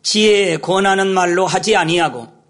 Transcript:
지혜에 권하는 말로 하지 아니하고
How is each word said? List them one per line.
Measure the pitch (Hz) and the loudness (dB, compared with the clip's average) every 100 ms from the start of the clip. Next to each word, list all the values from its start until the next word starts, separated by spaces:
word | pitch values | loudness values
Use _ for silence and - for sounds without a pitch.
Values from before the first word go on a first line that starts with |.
지혜에 | - 208 214 208 190 160 | -2 0 2 2 0 -2
권하는 | - 185 196 196 196 | -2 0 2 0 0
말로 | 190 175 175 185 | 0 0 0 0
하지 | 185 175 208 | -2 0 0
아니하고 | 160 175 156 123 117 _ | 0 0 -2 -4 -18 _